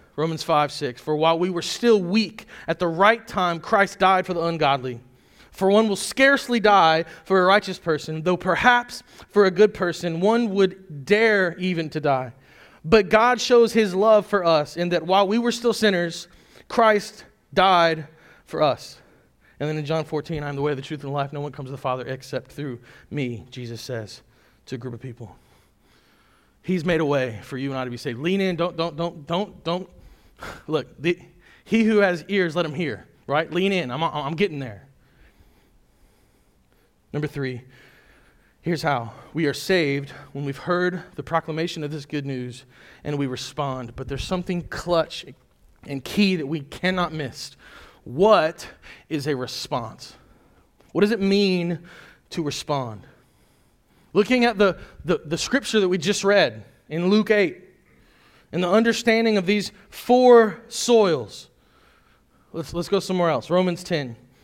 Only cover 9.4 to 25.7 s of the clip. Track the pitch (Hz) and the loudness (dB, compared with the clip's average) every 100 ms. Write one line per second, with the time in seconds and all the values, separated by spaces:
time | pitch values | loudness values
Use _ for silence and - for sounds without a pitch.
9.4 | 196 175 208 - 180 160 175 165 196 233 | 4 4 2 2 -6 -4 -6 0 0 2
10.4 | 233 190 190 190 - 147 131 208 226 208 | 0 2 0 0 -16 -16 0 2 4 2
11.4 | 180 170 185 170 160 160 143 135 127 - | 0 -2 -4 -2 -4 -2 0 0 -4 -14
12.4 | _ - - - 160 220 185 214 240 247 | _ -20 -20 -16 2 4 6 4 4 2
13.4 | - 240 226 220 208 185 220 214 196 202 | 4 6 6 4 2 2 4 4 4 0
14.4 | 170 160 147 - 175 175 165 190 196 226 | 4 2 2 -4 -2 -2 2 2 4 2
15.4 | 240 240 233 220 214 185 170 165 - - | 0 0 -2 2 2 2 -2 -6 -16 -20
16.4 | _ - _ - 220 208 - - - _ | _ -20 _ 4 4 4 -2 -14 -20 _
17.4 | _ - 190 180 165 160 139 - - - | _ 2 6 6 4 0 -8 -20 -20 -20
18.4 | _ 156 151 120 - - _ _ _ _ | _ 0 0 0 -8 -20 _ _ _ _
19.4 | _ _ 147 156 143 160 156 151 143 156 | _ _ -6 -6 -4 -4 -4 -8 -6 -8
20.4 | 147 139 147 135 135 151 139 143 139 147 | -8 -4 -4 -4 -8 -10 -6 -6 -6 -6
21.4 | 143 127 131 135 135 127 127 131 - 131 | -10 -10 -12 -8 -4 -4 -6 -10 -8 -10
22.4 | - - 143 117 - - _ 147 127 113 | -10 -12 -10 -10 -16 -20 _ -6 -6 -8
23.4 | - - 120 113 - 120 107 - _ _ | -14 -14 -14 -12 -10 -10 -10 -18 _ _
24.4 | _ _ - 135 127 117 127 117 110 - | _ _ -14 -12 -10 -12 -14 -16 -18 -20
25.4 | _ _ _ | _ _ _